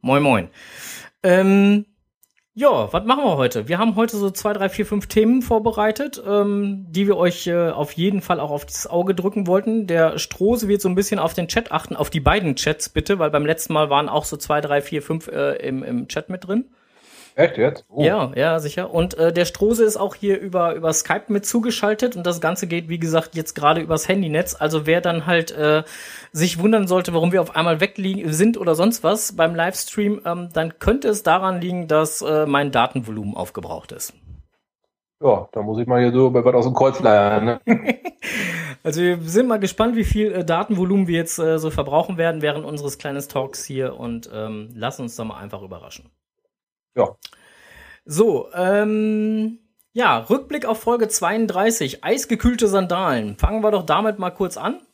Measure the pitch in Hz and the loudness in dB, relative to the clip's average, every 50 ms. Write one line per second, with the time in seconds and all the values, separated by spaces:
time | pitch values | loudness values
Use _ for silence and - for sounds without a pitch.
0 | - 123 131 139 151 143 123 104 87 82 _ - - - - - - - - - | 2 2 2 4 4 4 2 2 0 -4 _ -20 -20 -20 -20 -18 -16 -16 -16 -16
1 | - - _ _ - 190 180 185 190 190 196 202 196 202 208 208 208 _ _ _ | -18 -20 _ _ 2 4 6 6 6 6 6 6 6 6 4 4 0 _ _ _
2 | _ _ _ _ _ _ _ _ _ _ _ 214 269 285 226 131 107 95 - 175 | _ _ _ _ _ _ _ _ _ _ _ 4 4 4 4 4 0 0 -2 -2
3 | 202 226 262 277 285 226 165 139 131 120 - 120 107 120 170 175 220 233 196 202 | 0 2 0 2 2 2 2 2 2 0 0 -2 -4 -2 -2 0 2 0 2 2
4 | 226 233 226 208 202 196 190 - - 214 208 202 196 190 - - 208 - 208 202 | 0 0 0 -2 -2 -2 -4 -2 -4 -2 -2 0 -2 -2 -2 -2 -4 -2 -2 -4
5 | - - - 214 220 226 247 262 240 - 240 220 214 226 220 - 208 220 214 - | -4 0 2 4 4 6 4 2 2 2 0 2 2 0 0 2 0 0 0 -2
6 | 277 294 - - - 196 202 208 202 208 202 202 202 202 196 196 190 175 156 185 | -4 -6 -6 -10 -4 0 2 2 2 2 0 -2 -2 -4 -4 -6 -10 -6 -2 0
7 | 202 196 202 165 175 175 170 - - 180 170 175 175 165 151 - 147 143 - 165 | 2 2 4 4 4 2 2 0 -4 -2 0 0 0 0 0 -2 -4 -4 -4 -2
8 | 170 196 196 190 - - 180 - 151 147 143 147 - - - - - - - 175 | -2 0 0 -2 -2 -2 -2 -2 -2 -4 -6 -8 -8 -10 -10 -10 -8 -4 -2 -2
9 | 180 190 190 175 180 196 202 214 196 175 180 190 202 226 220 226 208 180 170 165 | 0 0 -2 -2 -2 -2 -2 -2 0 2 0 2 2 0 -2 -2 -2 0 2 2
10 | 160 160 156 - - - - - 185 208 240 240 220 196 208 202 - 185 180 185 | 2 2 2 -2 -8 -10 -6 -2 0 0 2 0 0 0 0 0 0 0 0 0
11 | 202 - 214 190 156 165 - - 175 165 - 226 240 - - 156 - - 156 156 | -2 -2 -2 -2 -2 -2 -2 -4 -6 -2 -2 -4 -2 -2 -4 -6 -4 -6 -6 -6
12 | 147 - - 160 135 143 165 214 190 156 131 - - 151 156 - - - _ 156 | -6 -4 -4 0 2 2 2 2 0 -2 -2 0 0 -2 -2 -2 -6 -6 _ -4
13 | 156 - 196 190 160 147 147 147 147 147 160 160 - - 165 151 151 147 139 143 | 0 0 0 2 2 2 2 0 2 2 -2 -2 -2 -2 0 0 2 2 2 2
14 | 151 - - 151 147 - - 151 - - 151 151 147 147 143 143 143 - - 151 | 2 2 -2 -2 -4 -4 -10 -10 -4 -2 -2 -2 0 0 0 0 0 -2 -6 -8
15 | 143 - 160 165 - - - 139 143 143 139 - - - 131 131 139 - 120 120 | -4 -4 -6 -6 -6 -8 -4 -2 -2 -2 -2 -2 -4 -6 -6 -6 -6 -4 -4 -4
16 | - - - - - - 185 180 - 180 196 226 262 _ _ _ _ _ _ _ | -6 -4 -6 -8 -6 -6 -12 -12 -6 -4 -4 -4 -4 _ _ _ _ _ _ _
17 | _ - - - - - _ - 156 170 - - - 160 147 - - _ - 135 | _ -20 -20 -20 -20 -12 _ 2 2 2 4 2 0 0 0 -4 -18 _ -2 2
18 | 147 156 190 214 151 123 135 123 139 165 160 165 151 147 - - 185 - - 170 | 2 4 4 2 0 -2 0 0 0 2 2 0 -2 -4 -6 -6 -8 -2 0 0
19 | 170 180 - - 160 170 165 175 175 170 - - 196 214 233 226 233 214 208 - | 0 0 0 2 2 2 4 2 0 0 0 0 2 2 4 4 4 2 4 0
20 | 196 196 196 - - 202 196 190 190 196 180 185 170 170 160 170 165 160 156 - | -2 -4 -4 -4 0 0 0 0 -2 -4 -2 0 0 0 -2 0 0 0 0 0
21 | - - - 214 - - 214 202 202 - - 240 226 247 233 - - 202 214 214 | 0 -2 -2 -4 -2 -2 -4 -2 -2 0 -2 0 0 0 -2 0 0 0 0 0
22 | 254 247 240 180 175 180 175 170 165 160 180 - - 175 170 170 170 160 170 170 | 0 -2 -2 -2 -2 -2 -2 0 0 -2 -2 -2 -4 -4 -4 -6 -4 -6 -6 -4
23 | 165 165 160 165 160 - - 165 156 - - - 151 147 160 170 156 160 160 156 | -2 0 0 0 0 0 -8 -8 -8 -8 -8 2 4 4 4 4 0 -2 -2 -2
24 | - - 190 196 196 160 151 160 180 - - - 151 156 160 156 151 156 160 175 | 0 0 0 0 0 0 0 -2 -2 -2 -4 -2 -2 0 0 0 2 2 0 2
25 | 175 175 170 165 147 175 175 170 165 - - 151 151 151 151 156 156 - - - | 2 0 -2 -2 0 0 0 0 0 -2 -4 -2 2 2 2 2 0 -4 -16 -18
26 | - - - - - - _ 160 165 180 175 165 175 214 226 214 196 180 180 185 | -18 -18 -18 -18 -20 -10 _ 0 0 0 0 2 2 4 4 4 4 2 2 0
27 | 180 180 170 165 165 180 180 190 165 165 - 160 160 170 165 156 180 196 - - | 0 0 0 2 2 2 2 2 0 0 0 0 2 2 2 2 0 -4 -2 -4
28 | 190 190 190 202 - 165 156 156 190 226 233 - 185 170 160 156 175 220 233 - | -4 -4 -4 -4 -4 -4 2 2 4 2 2 2 0 0 2 4 2 2 2 0
29 | - 160 202 214 - - 196 175 165 165 170 165 165 180 185 - - - - - | 0 0 0 0 -2 -6 0 0 0 0 2 0 -2 -2 -2 -6 -10 -6 -2 -2
30 | 208 202 208 202 - 170 170 175 175 170 170 165 165 165 - _ - - 226 277 | 0 0 0 -2 -4 -6 -6 -6 -8 -6 -4 -4 -4 -4 -6 _ -2 0 0 0
31 | 277 247 208 202 - 170 160 175 190 190 185 175 170 180 180 180 170 156 156 156 | 0 -2 -2 0 2 2 2 4 2 0 -2 -2 -4 -4 -4 -6 -2 2 2 2
32 | 156 156 - - - 139 151 151 156 147 139 139 143 143 131 123 117 123 - 131 | 2 2 -2 -6 -4 0 0 0 2 2 2 0 0 2 2 2 0 2 0 -6
33 | 117 113 110 110 104 101 101 - 90 - - - - 87 82 80 - - - - | -6 -6 -8 -8 -6 -8 -6 -6 -8 -8 -8 -12 -10 -10 -12 -12 -12 -14 -14 -14
34 | - - - _ _ - - - - _ _ _ _ _ _ _ _ _ _ _ | -14 -14 -14 _ _ -20 -20 -20 -20 _ _ _ _ _ _ _ _ _ _ _
35 | _ _ _ _ 151 139 110 92 - - - 107 104 107 110 113 120 120 127 123 | _ _ _ _ 4 4 4 4 2 -8 -8 -8 -6 -4 -4 -4 0 2 2 4
36 | 123 120 120 127 131 131 123 127 117 127 123 123 117 127 127 - 143 135 135 - | 4 4 4 4 4 4 4 4 4 4 4 4 2 2 2 4 4 4 2 4
37 | - 113 107 104 101 104 107 104 104 117 120 - _ 226 233 226 - - 240 - | 4 6 6 8 6 4 2 2 2 0 0 -2 _ 0 0 2 2 -4 -4 -4
38 | - 349 - _ - - - 220 202 180 170 165 165 151 135 _ _ 160 147 165 | -6 -14 -14 _ -12 -10 -8 -6 -6 -6 -6 -8 -8 -10 -12 _ _ -6 -2 0
39 | 175 175 180 170 165 160 170 214 262 254 226 214 196 190 - - 220 233 240 226 | 0 0 0 -2 -4 0 2 2 2 2 0 0 0 -4 0 0 0 2 2 0
40 | 202 - - 208 214 214 180 185 170 165 165 170 208 - 220 180 185 180 196 202 | 0 2 2 2 2 0 0 -2 -2 0 0 0 0 0 0 0 2 2 2 2
41 | 190 170 170 165 165 165 - - 165 160 160 160 156 160 147 - 143 139 143 156 | 2 2 0 0 0 -2 -4 -2 0 0 0 0 -2 -4 -4 -4 -4 2 2 0
42 | - - 190 165 165 165 165 156 147 147 143 151 151 147 151 147 143 139 139 - | 0 0 -2 -2 0 0 0 0 -2 -2 -2 -2 -6 -8 -10 -6 -8 -8 -8 -8
43 | - 151 139 139 135 - - 139 131 135 - - - - 139 131 131 127 127 123 | -8 -8 -6 -8 -8 -6 -6 -6 -6 -4 -8 -14 -12 -10 -6 -4 -4 -6 -6 -8
44 | 123 120 117 113 117 - - 110 110 110 107 107 107 110 120 113 110 143 139 - | -8 -8 -8 -10 -10 -12 -10 -10 -8 -8 -8 -12 -12 -14 -12 -8 -8 -8 -6 -8
45 | 131 117 - - 113 110 104 - 101 101 107 95 98 92 92 85 - - - - | -12 -12 -10 -10 -10 -10 -10 -12 -14 -14 -14 -14 -14 -16 -16 -18 -18 -20 -20 -20
46 | - _ _ _ _ _ _ _ _ _ _ _ _ _ _ _ _ _ _ 127 | -20 _ _ _ _ _ _ _ _ _ _ _ _ _ _ _ _ _ _ 0
47 | 104 - - _ - - - _ _ - - - - - - - - - - _ | 0 0 0 _ -20 -20 -20 _ _ -20 -20 -20 -20 -20 -20 -20 -20 -20 -20 _
48 | _ - 151 160 220 226 170 120 - - - 180 180 185 202 202 208 214 214 214 | _ -8 2 4 4 4 4 2 -2 -4 -4 -2 0 2 2 2 2 2 0 0
49 | 214 214 214 214 214 214 220 220 214 220 226 - _ _ _ _ _ _ _ 226 | 0 0 0 0 0 0 0 0 -2 -4 -6 -10 _ _ _ _ _ _ _ 0
50 | 247 196 131 113 113 - 214 277 269 - 294 294 - - 220 220 - 226 240 240 | 2 2 2 2 2 0 0 0 0 -6 -8 -6 -2 -2 -4 -2 0 0 2 2
51 | 226 208 - - 185 170 202 220 226 202 180 180 202 226 226 - 156 131 131 - | 0 0 0 -2 -2 0 0 0 -2 0 0 2 2 2 2 0 -4 -4 -6 -6
52 | - 165 220 269 - - 233 226 - 240 247 233 233 208 196 196 185 175 175 180 | -2 -2 -2 -2 0 -4 -4 2 2 0 2 4 2 2 2 2 0 0 -2 0
53 | 190 170 135 120 107 104 101 - - - 208 220 214 214 208 196 170 156 151 170 | 0 0 0 0 -2 -4 -4 -2 -2 0 0 2 2 2 2 2 0 2 0 2
54 | 214 220 208 202 185 180 180 - 196 180 - - 151 196 277 359 _ _ | 2 0 -2 -2 -6 -8 -4 -4 -6 -6 -4 -6 -6 -6 -6 -8 _ _